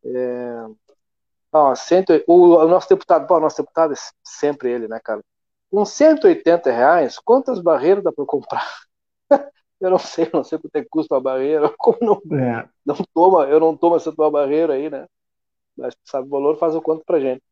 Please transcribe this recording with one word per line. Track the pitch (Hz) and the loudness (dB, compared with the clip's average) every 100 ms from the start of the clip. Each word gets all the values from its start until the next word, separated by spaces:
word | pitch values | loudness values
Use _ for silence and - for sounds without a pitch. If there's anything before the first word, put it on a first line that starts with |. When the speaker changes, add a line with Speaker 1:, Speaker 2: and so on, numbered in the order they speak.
Speaker 1:
É, | - 123 127 123 120 117 113 110 _ _ _ _ _ _ _ | -8 -8 -6 -8 -10 -12 -16 -20 _ _ _ _ _ _ _
ó, | 156 143 127 | 2 2 0
cento | - 180 190 | 0 0 4
e, | 160 - | 2 6
o, | 175 175 170 | 6 8 6
o | 160 | 6
nosso | 180 - | 2 2
deputado, | 190 - 170 139 | 0 2 0 2
pô, | 170 | 0
o | |
nosso | 156 - | 0 -4
deputado | 143 - 160 | -8 -2 -2
é | 139 - _ | -2 -12 _
sempre | - - 147 143 127 | -20 -6 -6 -4 -6
ele, | 120 110 | -6 -8
né, | 113 | -12
cara? | - 107 - _ _ _ _ | -10 -10 -10 _ _ _ _
Com | 196 202 | -2 -2
cento | - 311 302 202 | 2 4 6 4
e | |
oitenta | - - 170 143 | 4 2 2 0
reais, | 117 131 175 131 - | 2 4 4 0 -4
quantas | - 247 269 226 | 0 2 2 -4
barreiras | 170 151 147 196 | 0 0 2 0
dá | 175 | -2
pra | 139 139 | -6 -6
comprar? | 143 - - - - _ _ _ _ _ | -6 -6 -10 -10 -14 _ _ _ _ _
<laughs> | 277 285 _ _ _ | 0 0 _ _ _
Eu | 185 | -2
não | 180 | -2
sei, | - - 165 | -4 -6 -4
eu | |
não | 156 | -4
sei | 135 156 | -6 -10
quanto | - 151 | -8 -10
é | |
que | 147 | -6
custa | 156 156 | -6 -4
uma | 139 | -4
barreira. | 131 131 139 156 147 | -4 -4 -2 -2 -2
<laughs> | - | -4
Como | - - | -6 -4
não, | 226 196 160 143 | -2 -2 -4 -4
Speaker 2:
É. | 127 117 - _ | -4 -6 -10 _
Speaker 1:
não | - 143 190 | -10 -8 -6
toma, | 160 180 185 139 | 0 2 2 2
eu | 151 | 2
não | 160 151 | 0 0
tomo | 170 170 | 0 0
essa | 160 | -4
tua | 156 156 | -2 -2
barreira | 147 139 151 165 | 0 -2 -2 -2
aí, | 135 151 | -2 -6
né? | 139 - _ _ _ _ _ _ - | -10 -16 _ _ _ _ _ _ -14
Mas | 123 | -14
tu | - _ | -14 _
sabe | 135 135 | -10 -6
o | |
valor, | 139 139 151 | -4 -2 -2
faz | 170 | -2
o | 160 | -2
quanto | 160 160 - | -4 -6 -2
pra | 170 | -2
gente. | 135 131 _ | -2 -6 _